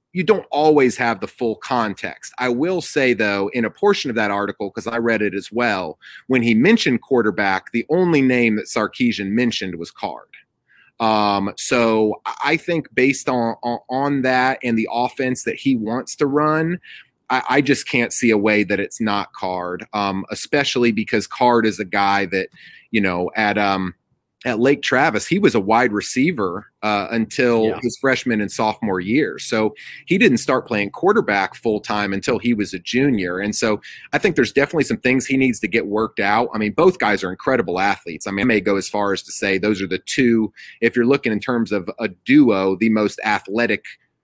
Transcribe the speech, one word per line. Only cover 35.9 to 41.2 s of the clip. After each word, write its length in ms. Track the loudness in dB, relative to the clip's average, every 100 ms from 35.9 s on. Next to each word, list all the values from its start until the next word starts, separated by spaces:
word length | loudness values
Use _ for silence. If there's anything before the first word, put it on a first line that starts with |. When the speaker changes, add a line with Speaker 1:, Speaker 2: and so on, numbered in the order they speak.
| -2 -2 -2
Speaker 1:
out. 300 | 0 2 0
I 40 | -2
mean, 160 | -2
both 260 | 4 2 4
guys 240 | 0 0
are 80 | -2
incredible 480 | -6 0 0 0 0
athletes. 480 | 0 -2 -6 -10 -6
I 40 |
mean, 100 | -2
I 60 | 2
may 120 | 2
go 160 | 2 -2
as 140 | -2
far 240 | -2 -2
as 100 | -2
to 80 | -6
say 260 | -4 -2 0
those 240 | 0 -2
are 60 | -2
the 120 | -6
two, 520 | -6 0 2 2 0 -6 -20 -2
if 120 | -2
you're 120 | 2 2
looking 260 | 2